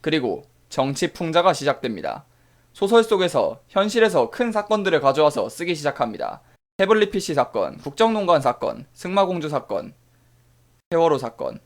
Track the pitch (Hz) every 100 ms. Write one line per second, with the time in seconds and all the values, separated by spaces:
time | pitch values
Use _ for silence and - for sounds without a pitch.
0 | - 151 127 85 - _ _ - 135 139
1 | 175 - 170 160 180 156 143 135 - 101
2 | 76 57 - _ _ _ _ - 196 226
3 | 226 202 180 139 90 - _ - 208 226
4 | 220 180 123 - 240 214 202 214 190 160
5 | 135 135 151 143 104 - 175 165 147 -
6 | 117 104 57 - _ _ _ _ 190 214
7 | 208 196 - 143 123 110 85 - - 139
8 | 226 214 190 165 127 - - - 139 _
9 | - 190 190 180 156 147 - 92 - -
10 | _ _ _ _ _ _ _ _ _ 165
11 | 165 143 120 - 131 -